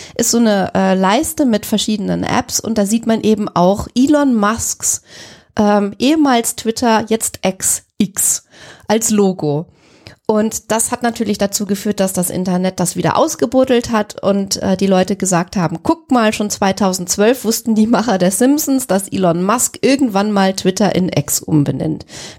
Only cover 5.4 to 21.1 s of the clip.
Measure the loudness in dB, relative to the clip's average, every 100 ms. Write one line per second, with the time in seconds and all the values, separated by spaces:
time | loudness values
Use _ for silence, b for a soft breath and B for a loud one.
5.4 | B 0 2 2 0 0 0 4 4 2
6.4 | 0 -4 -4 -2 2 2 0 -2 -4 -4
7.4 | -4 -4 -4 -4 -6 -4 -4 -2 -2 -2
8.4 | B B B B B 0 0 0 0 0
9.4 | -2 -4 -6 B B B B B -4 0
10.4 | 0 -4 -4 -2 -2 -2 -4 -2 -4 -2
11.4 | -2 -2 -4 -4 -2 -2 -2 -2 -4 -4
12.4 | -2 -2 -2 -2 -4 -2 0 2 0 0
13.4 | -2 2 2 2 0 -2 -2 -4 -2 0
14.4 | -2 -4 -2 0 2 2 2 -2 0 0
15.4 | -2 -2 -2 -2 -4 -4 0 2 2 0
16.4 | -4 -2 -2 0 0 -2 -4 0 2 2
17.4 | -2 -4 0 2 2 2 2 2 2 2
18.4 | 2 2 0 -2 0 -2 -2 -2 0 2
19.4 | 0 0 -2 -2 0 2 2 0 0 2
20.4 | 2 2 -2 0 2 2 0